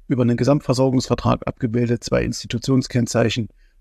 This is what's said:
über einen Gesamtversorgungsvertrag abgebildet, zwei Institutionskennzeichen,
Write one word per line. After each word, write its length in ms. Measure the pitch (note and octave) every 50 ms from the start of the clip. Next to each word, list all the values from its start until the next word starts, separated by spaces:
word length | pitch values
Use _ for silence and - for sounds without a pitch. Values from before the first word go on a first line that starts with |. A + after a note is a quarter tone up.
| -
über 160 | - D3+ A#2+
einen 140 | B2+ A#2+ B2
Gesamtversorgungsvertrag 1080 | A#2 B2 C3 C#3+ D3 - - B2+ B2 C3+ C3+ B2+ B2+ - - B2 - - A#2 B2 - -
abgebildet, 580 | - - - B2+ A2+ A2 A#2+ B2 A#2 A#2+ A2+ -
zwei 180 | - B2+ B2
Institutionskennzeichen, 1300 | A#2 A#2+ A#2+ - - G#2 - A#2 - - C3+ B2+ B2+ - - B2 A2+ - - A#2 A#2+ A2 - A#2+ G#2+ - - _ _ _ _ _